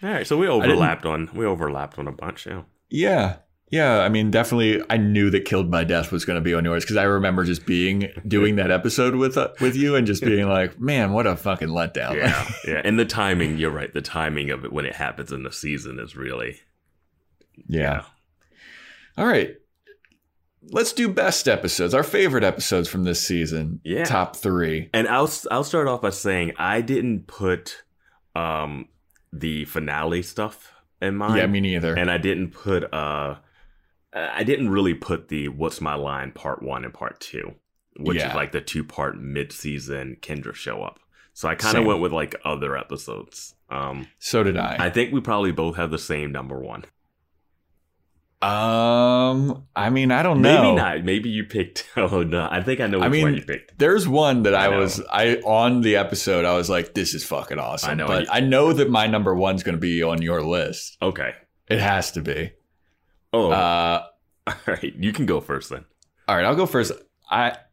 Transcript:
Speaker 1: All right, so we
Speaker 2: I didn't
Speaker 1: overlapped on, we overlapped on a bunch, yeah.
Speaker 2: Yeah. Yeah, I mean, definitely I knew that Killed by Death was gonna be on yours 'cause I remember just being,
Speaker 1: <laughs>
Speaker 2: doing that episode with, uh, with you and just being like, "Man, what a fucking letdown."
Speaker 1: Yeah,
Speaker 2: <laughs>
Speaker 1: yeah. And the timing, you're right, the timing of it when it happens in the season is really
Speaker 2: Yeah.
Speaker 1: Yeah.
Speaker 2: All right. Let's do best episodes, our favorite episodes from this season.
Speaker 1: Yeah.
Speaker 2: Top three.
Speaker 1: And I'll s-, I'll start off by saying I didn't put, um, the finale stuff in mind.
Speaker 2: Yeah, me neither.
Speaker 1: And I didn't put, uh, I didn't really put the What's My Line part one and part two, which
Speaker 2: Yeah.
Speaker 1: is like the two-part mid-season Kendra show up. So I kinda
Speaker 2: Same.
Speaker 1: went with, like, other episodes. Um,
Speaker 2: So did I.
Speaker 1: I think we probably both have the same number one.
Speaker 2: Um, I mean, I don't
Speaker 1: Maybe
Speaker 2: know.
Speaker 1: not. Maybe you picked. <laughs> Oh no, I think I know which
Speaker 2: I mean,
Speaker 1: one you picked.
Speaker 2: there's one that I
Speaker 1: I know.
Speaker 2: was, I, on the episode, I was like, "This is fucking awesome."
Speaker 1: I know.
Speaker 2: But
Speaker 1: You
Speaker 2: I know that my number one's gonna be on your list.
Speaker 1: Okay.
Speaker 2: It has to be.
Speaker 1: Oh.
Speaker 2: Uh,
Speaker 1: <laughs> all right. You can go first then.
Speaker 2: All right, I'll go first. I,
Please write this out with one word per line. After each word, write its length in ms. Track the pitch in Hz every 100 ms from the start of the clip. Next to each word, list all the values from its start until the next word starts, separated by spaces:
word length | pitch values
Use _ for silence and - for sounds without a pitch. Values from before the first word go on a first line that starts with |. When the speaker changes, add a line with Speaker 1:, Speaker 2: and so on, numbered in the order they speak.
Speaker 1:
All 60 | 190
right, 180 | 175 101
so 120 | 151
we 80 | 190
Speaker 2:
I 40 |
didn't 140 | 120 120
Speaker 1:
overlapped 340 | 90 82 82
on, 240 | 80 78 80
we 100 | -
overlapped 540 | 110 87 76 71 71 -
on 100 | 71
a 40 |
bunch, 340 | 67 85 - -
yeah. 160 | 90 - _ _
Speaker 2:
Yeah. 420 | 131 202 175 95 - _ _ _
Yeah, 300 | 160 143 110
I 100 | 95
mean, 200 | 107 107
definitely 520 | 110 117 120 110 107 -
I 80 | 113
knew 320 | 104 104 101
that 160 | 95 -
Killed 240 | 95 87
by 140 | 85
Death 280 | 82 85 82
was 140 | 87 -
gonna 160 | 87
be 100 | 85
on 100 | 85
yours 200 | 85 85
'cause 140 | - 104
I 60 |
remember 380 | 98 101 98 92
just 200 | 87 85
being, 460 | - 87 90 98 101 -
Speaker 1:
<laughs> 100 | 107
Speaker 2:
doing 280 | 104 104 104
that 140 | 92
episode 440 | 92 117 113 127
with, 240 | 127 131 131
uh, 100 | - -
with 120 | 127 131
you 180 | 143 139
and 100 | 113
just 160 | 98
being 240 | 117 101 98
like, 320 | 95 92 -
"Man, 340 | 127 139 101
what 140 | 104 110
a 80 | 87
fucking 320 | 101 92 80
letdown." 480 | 85 82 - 60 73
Speaker 1:
Yeah, 300 | - 67 65 -
Speaker 2:
<laughs> 100 | -
Speaker 1:
yeah. 140 | 78
And 140 | 104 110
the 80 | 110
timing, 500 | 110 98 90 78 78
you're 120 | 78
right, 220 | 73 -
the 100 | 76
timing 480 | 69 82 78 76 71
of 140 | 65 67
it 60 |
when 100 | 73 69
it 80 | -
happens 360 | 71 71 69
in 100 | 69
the 100 | 65
season 460 | - 76 71 67 64
is 160 | 57 65
really 440 | 65 62 60 - _ _ _ _ _ _ _ _ _ - -
Speaker 2:
Yeah. 140 | 80
Speaker 1:
Yeah. 220 | 71 71 - _ _ _ _ _ - - - - - -
Speaker 2:
All 80 | 226
right. 300 | 160 - - _ _ _ _ _ _ _ _ _ _ -
Let's 220 | - 233
do 160 | - 233
best 400 | 185 190 - -
episodes, 440 | 98 87 - 87
our 80 | 127
favorite 400 | - 202 185 131
episodes 440 | 101 - - 92 82
from 120 | 92
this 220 | 90 85 -
season. 540 | 87 80 80 78 82
Speaker 1:
Yeah. 200 | 80 104
Speaker 2:
Top 320 | 165 107 90 -
three. 540 | 101 90 82 78 80
Speaker 1:
And 160 | 110 113
I'll 160 | 123
s-, 220 | 156 - -
I'll 140 | 120
start 240 | 143 170 139
off 140 | 123
by 80 | 101
saying 420 | - 104 92 82 -
I 240 | 87 110
didn't 440 | 117 131 120 104 -
put, 560 | - 95 90 - - _ _ _ _ _ 82
um, 520 | 82 78 76 71 - _ _ _ _
the 320 | 78 80 76
finale 580 | 73 80 73 76 80 87
stuff 460 | 87 - 107 - - _ _ _
in 160 | 98 101
mind. 200 | 104 110
Speaker 2:
Yeah, 100 | 92
me 120 | 101
neither. 340 | 98 90 87 87
Speaker 1:
And 120 | 87
I 60 | 87
didn't 320 | 92 90 90
put, 400 | - 98 90 78
uh, 420 | 78 73 73 71 73 _ _ - _ _ _ _
I 300 | - 80 67
didn't 240 | 107 139 117
really 240 | 98 95
put 320 | 80 - 82 -
the 200 | 78 71
What's 320 | 67 80 -
My 140 | 78 73
Line 340 | 71 69 67
part 320 | - 71 -
one 220 | 64 64
and 100 | 62
part 240 | - 60 -
two, 360 | - - 50 - _ _ _ -
which 200 | 76 85
Speaker 2:
Yeah. 100 | 69
Speaker 1:
is 60 | 82
like 160 | 71
the 80 | 71
two-part 580 | - 80 73 - 71 50
mid-season 1000 | 67 69 69 - 76 71 65 69 65 64
Kendra 320 | - 76 57
show 280 | - - 52
up. 160 | 50 - _ _ _
So 160 | - 82
I 80 | 82
kinda 220 | 110 117
Speaker 2:
Same. 80 | 110
Speaker 1:
went 120 | 95
with, 120 | 87
like, 240 | 80 73 -
other 320 | 76 73 71 67
episodes. 800 | - 69 - 50 - - - - _
Um, 380 | 69 69 67 - _
Speaker 2:
So 240 | - 120
did 120 | 98 90
I. 200 | - -
Speaker 1:
I 120 | 87
think 220 | 110 120
we 80 | 135
probably 300 | 120 104 98
both 240 | 80 82 85
have 140 | 82
the 80 | 78
same 320 | - 76 73
number 300 | 69 65 65
one. 240 | 64 - - _ _ _ _ _ _ _ _ _ _ _ _ _ _ _
Speaker 2:
Um, 1300 | 98 104 113 113 117 120 123 123 127 131 139 - - -
I 140 | 104
mean, 200 | 131 131
I 140 | 127
don't 160 | 180 156
Speaker 1:
Maybe 200 | - 151
Speaker 2:
know. 120 | 107
Speaker 1:
not. 300 | 90 95 80
Maybe 260 | 90 101 117
you 140 | 107
picked. 440 | 104 107 92 - -
<laughs> 40 | -
Oh 280 | 92 95
no, 240 | 82 87 80
I 100 | 90
think 180 | 98 127
I 80 | 113
know 100 | 98
which 80 | 110
Speaker 2:
I 20 |
mean, 140 | 151
Speaker 1:
one 120 | 151 101
you 60 |
picked. 360 | - 71 - -
Speaker 2:
there's 300 | 147 202 170
one 340 | 139 151 127
that 120 | 104
I 120 | 98 98
Speaker 1:
I 40 |
know. 80 | 98
Speaker 2:
was, 200 | 95 98 -
I, 280 | 101 113 117
on 380 | 107 110 120 123
the 120 | 113 101
episode, 480 | 98 101 - 90
I 120 | 87 90
was 120 | 87
like, 260 | 90 -
"This 200 | 104 90
is 100 | 80
fucking 340 | - 71 - 73
awesome." 300 | 62 - -
Speaker 1:
I 40 |
know. 120 | 76 73
Speaker 2:
But 140 | 92
Speaker 1:
You 40 | -
Speaker 2:
I 80 | 113
know 320 | 131 131 156
that 180 | 160 131
my 160 | 113 110
number 260 | 110 95
one's 280 | 90 95 95
gonna 140 | 90 85
be 240 | 87 85
on 200 | 82 82
your 200 | 82 85
list. 540 | 78 87 73 - - -
Speaker 1:
Okay. 340 | 95 85 64 - _ _ -
Speaker 2:
It 100 | 107
has 320 | 101 98 -
to 80 | 82
be. 300 | 71 71 87 - _ _ _ _ _ _ _
Speaker 1:
Oh. 180 | 117 -
Speaker 2:
Uh, 540 | 95 87 85 85 85 - _ _
Speaker 1:
<laughs> 200 | _ -
all 60 | - -
right. 260 | 90 69 -
You 160 | 98
can 120 | 107 110
go 140 | 78
first 300 | - 69 -
then. 140 | 65 - _ _ _ -
Speaker 2:
All 80 |
right, 100 | 92
I'll 120 | 101 147
go 100 | -
first. 240 | 127 110 - - _ -
I, 260 | 110 120 - -